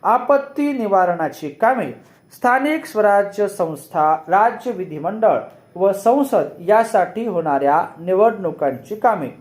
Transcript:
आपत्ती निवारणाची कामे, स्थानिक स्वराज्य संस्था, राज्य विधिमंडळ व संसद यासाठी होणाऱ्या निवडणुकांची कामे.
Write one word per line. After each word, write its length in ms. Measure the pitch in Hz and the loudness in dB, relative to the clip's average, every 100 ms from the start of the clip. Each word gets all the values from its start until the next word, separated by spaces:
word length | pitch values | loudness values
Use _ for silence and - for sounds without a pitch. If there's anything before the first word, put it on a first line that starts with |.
आपत्ती 680 | 180 240 - 285 277 - 285 | 2 0 2 0 0 -4 -4
निवारणाची 760 | 269 214 190 180 170 160 - 151 | -2 0 2 2 0 -4 -6 -12
कामे, 420 | 135 226 254 156 120 _ _ _ | 0 0 0 -4 -10 _ _ _
स्थानिक 520 | - 247 254 277 311 - | -4 0 2 0 -4 -4
स्वराज्य 600 | 220 214 202 202 202 202 | 0 4 4 0 -2 -4
संस्था, 680 | 196 170 151 - 170 156 156 - | -2 -6 -6 -8 0 2 0 2
राज्य 440 | 185 226 233 254 | 2 2 0 -8
विधिमंडळ 680 | 196 180 151 160 214 220 131 - - _ 175 | -8 -8 -6 -6 0 2 2 -2 -18 _ -2
व 160 | 190 | 0
संसद 560 | 196 226 269 269 208 143 - | 2 2 2 2 0 -2 -6
यासाठी 680 | 175 214 226 220 175 220 233 | 2 2 4 0 0 -4 -4
होणाऱ्या 580 | 180 160 139 139 151 175 - | -4 -2 0 2 2 0 -8
निवडणुकांची 960 | 170 185 220 220 180 - 143 127 - 214 | -2 2 2 2 -8 -4 -4 -4 -10 -2
कामे. 340 | 240 208 131 - | 0 0 -6 -12